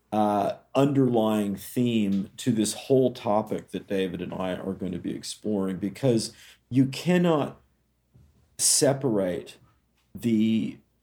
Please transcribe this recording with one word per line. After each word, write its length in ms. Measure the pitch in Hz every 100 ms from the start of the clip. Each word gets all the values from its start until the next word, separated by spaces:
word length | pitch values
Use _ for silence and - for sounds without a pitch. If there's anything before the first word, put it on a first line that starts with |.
| -
uh, 420 | 104 104 104 98 - _
underlying 840 | 131 143 135 131 117 110 107 101 95
theme 720 | - 127 123 113 101 98 95 -
to 140 | 131
this 220 | 110 104
whole 380 | - - 131 127
topic 600 | 123 110 104 107 90 -
that 160 | 92 -
David 340 | 98 92 87
and 120 | 87
I 180 | 85 92
are 180 | 92 95
going 200 | 92 92
to 60 | 87
be 140 | 87
exploring, 640 | - - - 104 104 95 90
because 540 | 98 - 135 113 - - - - -
you 160 | 123 131
cannot 720 | - 165 180 180 151 123 - _ _ _ _ _ _ _ _ _ -
separate 1000 | - - 139 135 135 104 90 87 - - _ _ _ _ _ -
the, 640 | 117 110 110 110 - - _ _